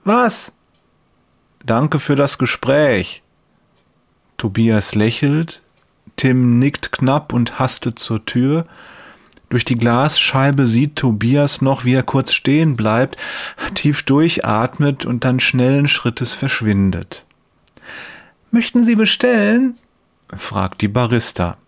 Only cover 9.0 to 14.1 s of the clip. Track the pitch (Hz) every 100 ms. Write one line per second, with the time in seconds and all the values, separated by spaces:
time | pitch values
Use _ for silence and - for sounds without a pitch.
9 | - - _ - _ 120 - 120 117 120
10 | 147 - - 135 139 139 131 113 147 -
11 | 131 107 113 143 143 - 135 135 123 131
12 | 123 135 131 - - 147 160 120 107 113
13 | 135 - - - - - - - 147 143
14 | -